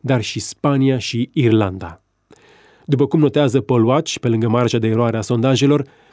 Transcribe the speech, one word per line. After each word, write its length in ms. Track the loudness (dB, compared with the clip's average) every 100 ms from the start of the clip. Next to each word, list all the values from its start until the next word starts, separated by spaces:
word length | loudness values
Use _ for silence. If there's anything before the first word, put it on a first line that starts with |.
dar 220 | -2 -2
și 180 | -2 -8
Spania 580 | -10 -4 -2 0 0 0
și 320 | -4 -6 -4
Irlanda. 720 | 0 2 2 0 -4 -12 -16 _ _ _ -20 _ _ _ _
După 220 | -4 0 0
cum 140 | 2
notează 400 | 2 2 0 0
Poll 240 | 0 2
Watch, 340 | 2 0 -2 -4
pe 100 | -2
lângă 200 | 0 0
marja 300 | 0 0 0
de 80 | 0
eroare 300 | 0 0 -2
a 40 |
sondajelor, 640 | -2 0 0 2 2 0 -2 _ _